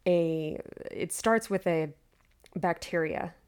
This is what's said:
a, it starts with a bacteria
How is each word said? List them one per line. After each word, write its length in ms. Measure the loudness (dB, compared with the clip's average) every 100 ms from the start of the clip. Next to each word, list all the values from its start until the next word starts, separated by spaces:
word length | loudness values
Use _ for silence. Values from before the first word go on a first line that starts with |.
| 4
a, 520 | 4 4 0 -4 -6 -10 -14 -10
it 220 | -6 -6
starts 360 | 0 2 2 2
with 160 | 0 2
a 260 | 0 0 -6 _ _ _ _ -12 -2
bacteria 800 | -2 -2 -2 -2 0 -2 -6 -10